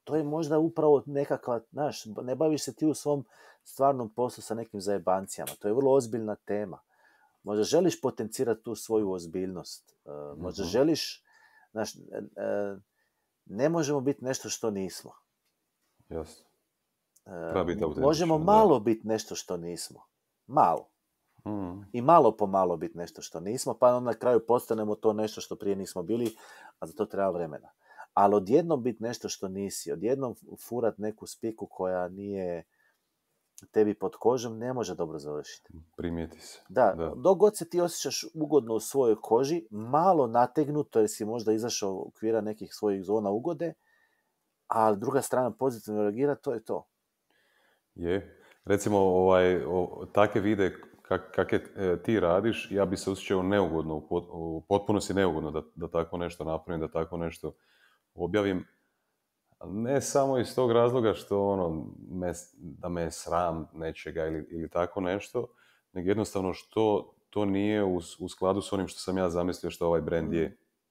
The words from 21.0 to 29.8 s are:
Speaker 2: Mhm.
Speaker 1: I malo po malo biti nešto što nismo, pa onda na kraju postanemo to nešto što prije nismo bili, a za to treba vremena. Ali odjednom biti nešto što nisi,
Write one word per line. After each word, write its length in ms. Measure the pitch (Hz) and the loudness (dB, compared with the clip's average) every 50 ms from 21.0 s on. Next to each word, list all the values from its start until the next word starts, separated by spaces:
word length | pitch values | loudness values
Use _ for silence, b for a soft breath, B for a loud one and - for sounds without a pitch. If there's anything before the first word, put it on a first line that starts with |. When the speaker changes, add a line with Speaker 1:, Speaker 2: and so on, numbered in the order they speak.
| _ _ _ _ _ _ _ _ _ 101 | _ _ _ _ _ _ _ _ _ -8
Speaker 2:
Mhm. 340 | 107 101 95 87 90 98 101 98 - | -6 -6 -6 -8 -10 -12 -12 -10 -8
Speaker 1:
I 80 | 123 | 0
malo 300 | 120 143 170 170 143 110 | 4 6 8 8 8 8
po 140 | 107 - 104 98 | 6 4 0 2
malo 300 | 95 95 95 90 85 80 | 2 2 2 2 2 -2
biti 200 | 82 82 82 85 | -4 -6 -8 -10
nešto 240 | 85 85 - - | -10 -10 -12 -14
što 180 | - - - 82 | -14 -12 -12 -8
nismo, 340 | 85 98 117 131 - 135 113 | -6 -6 -6 -4 -4 -6 0
pa 140 | - 127 123 | 4 6 6
onda 240 | 123 123 123 120 | 6 4 0 -2
na 20 | 113 | -4
kraju 260 | - - 123 123 117 | 0 2 4 4 4
postanemo 560 | 113 - 120 120 - - 113 110 107 107 107 | 4 4 2 2 2 0 -2 -2 -2 -2 -4
to 180 | - - 110 104 | 0 0 0 2
nešto 280 | 107 107 107 - - | 2 -2 -4 -4 -8
što 140 | - - 95 | -10 -12 -12
prije 200 | - - 98 98 | -6 -4 -4 -4
nismo 280 | 95 98 - - 92 87 | -4 -6 -8 -8 -8 -4
bili, 320 | 82 110 117 120 113 B B B B B B B B B _ | -4 -2 -2 -2 -4 B B B B B B B B B _
a 80 | - 82 | -14 -12
za 60 | 82 | -6
to 120 | - 104 | -6 -6
treba 240 | - - 95 98 95 | -4 -2 -2 -2 0
vremena. 400 | 85 87 87 78 73 - - - _ B B B B B B B _ | 0 -2 -4 -6 -8 -12 -16 -20 _ B B B B B B B _
Ali 220 | 95 101 101 104 | 4 6 6 6
odjednom 480 | 104 92 90 123 156 170 170 160 131 113 | 4 4 6 4 4 4 4 0 0 0
biti 200 | 127 113 - 107 | -2 -4 -4 -6
nešto 260 | 117 120 - - 101 | -6 -6 -6 -8 -10
što 180 | - - - 95 | -8 -8 -8 -8
nisi, 440 | 95 98 101 98 - - | -6 -6 -6 -6 -6 -8